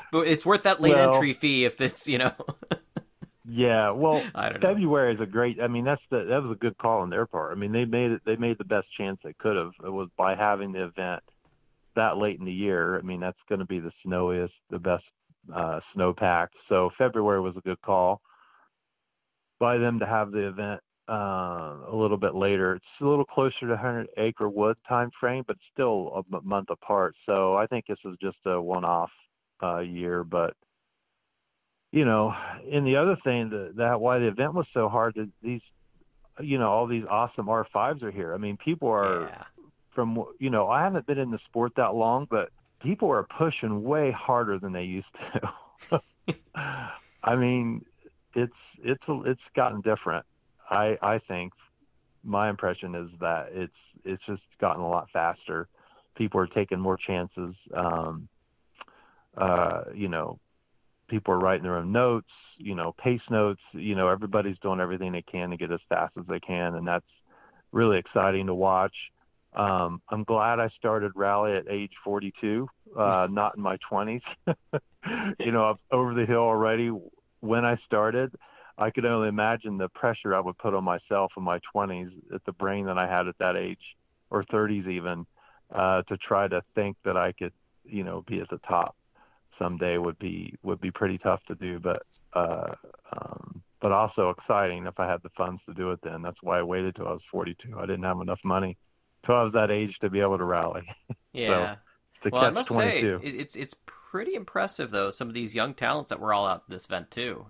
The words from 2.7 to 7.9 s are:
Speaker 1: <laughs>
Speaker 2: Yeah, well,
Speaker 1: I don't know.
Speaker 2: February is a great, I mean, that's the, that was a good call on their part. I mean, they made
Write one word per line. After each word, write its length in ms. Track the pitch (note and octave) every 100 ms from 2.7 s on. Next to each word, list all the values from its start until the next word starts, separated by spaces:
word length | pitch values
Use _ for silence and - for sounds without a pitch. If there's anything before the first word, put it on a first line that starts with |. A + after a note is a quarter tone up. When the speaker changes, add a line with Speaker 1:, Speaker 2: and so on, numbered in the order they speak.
Speaker 1:
<laughs> 0 | - _ - - _ - _ A#2
Speaker 2:
Yeah, 460 | A#2 B2 A2+ G#2
well, 400 | A#2 D#3 D3+ A3+ -
Speaker 1:
I 140 | G#2+
don't 120 | -
know. 60 | F#3+
Speaker 2:
February 460 | G#3 E3 D3 B2 A2
is 60 |
a 40 | G2+
great, 340 | A2 B2 A2+
I 60 | A#2+
mean, 160 | A#2+ C3
that's 160 | C#3+ -
the, 140 | B2 G2
that 180 | C#3
was 80 | B2+
a 80 | G#2
good 180 | A#2 -
call 240 | A#2 A2
on 80 | F2+
their 160 | F#2+ A#2
part. 260 | E2+ D#2
I 40 | F#2+
mean, 160 | G2+
they 140 | A#2
made 260 | A#2+